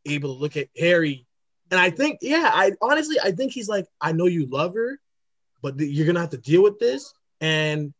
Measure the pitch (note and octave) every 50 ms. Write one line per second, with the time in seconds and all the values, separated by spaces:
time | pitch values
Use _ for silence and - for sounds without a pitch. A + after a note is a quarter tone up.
0 | - D3 D3 C#3+ C#3+ C#3 C3 C3 D3 D3+ - D3 C3+ - _ - E3 F3 F3 E3+
1 | D#3+ D3 C#3 B2+ A#2+ _ _ _ _ _ _ _ _ - F3+ F#3 F3+ F#3 E3+ B3+
2 | C#4+ D4+ - - - B3+ D4 E4 E4 A#3+ - F3 F#3+ G3 G3 - G#3+ B3 D4 D#4
3 | D4+ D4+ D#4 - - G3 F3 F#3 C4+ C4 - B3+ G#3+ G3+ G#3+ G3 F#3+ - _ -
4 | C#3+ D#3+ E3 D#3+ F3+ F3+ F3 E3 C#3+ B2 C3 C#3 D#3+ F3+ F3+ A3+ A#3 B3 C#4 C#4+
5 | _ _ _ _ _ _ _ _ _ _ _ _ - C#3 C3 C3+ D#3 C#3+ C#3+ D3+
6 | D#3 D#3+ E3+ E3+ E3+ D#3 C#3 A#2+ - C3+ D#3 F3+ G3+ G#3 G3+ G#3 A#3 A#3+ C4 C#4
7 | - - _ _ _ _ _ - D#3+ D#3+ D#3 D#3 D#3 D#3 D3+ D3+ D3+ C#3+ -